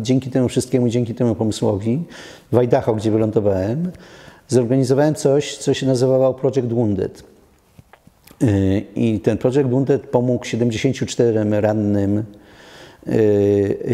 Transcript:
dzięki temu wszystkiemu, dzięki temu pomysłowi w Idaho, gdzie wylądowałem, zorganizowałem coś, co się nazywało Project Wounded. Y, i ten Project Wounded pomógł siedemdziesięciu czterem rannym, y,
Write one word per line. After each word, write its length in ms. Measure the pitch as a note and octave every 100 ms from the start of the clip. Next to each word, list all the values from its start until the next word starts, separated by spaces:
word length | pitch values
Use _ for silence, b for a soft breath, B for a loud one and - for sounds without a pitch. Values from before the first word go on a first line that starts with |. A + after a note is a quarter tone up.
dzięki 280 | A2+ C3 B2+
temu 180 | C3 B2
wszystkiemu, 400 | C3 - C3 B2
dzięki 260 | A#2 A2+
temu 200 | A2 A#2+
pomysłowi 680 | G#2+ A2 G#2 A2+ G2+ G#2+ C3 E3+ B B B B
w 100 | A2+
Idaho, 320 | B2 C3 -
gdzie 160 | G#2+ A2
wylądowałem, 800 | G#2+ A2 G#2+ G2+ F#2 G2 C3 F3+ - B B B B B
zorganizowałem 680 | A#2+ A#2 C3+ B2+ C3+ D3+
coś, 420 | D3+ C#3+ C#3+ C#3+ -
co 180 | -
się 120 | C3+ C3+
nazywało 480 | B2+ C3 C3 C3
Project 340 | B2+ C3+ C3+ A#2+
Wounded. 560 | A#2 A2+ F#2+ G2 - - _ _ _ _ - - _ _ _ - -
Y, 400 | A2+ G2 F#2+ G2 - -
i 240 | A#2 G#2+
ten 180 | A#2 G#2+
Project 300 | C3 C3+ C3
Wounded 340 | B2+ C3 C#3
pomógł 420 | - C3 B2 A#2+
siedemdziesięciu 640 | - A2+ A#2+ A2 C#3 B2 G#2+
czterem 480 | - A#2+ A2 G#2+
rannym, 640 | G#2 G#2+ G#2+ G#2 G2+ G2+ G#2
y, 920 | G#2+ - - - - - - - - A#2+ G#2+ G2+ G2+ G2+ G2+ - -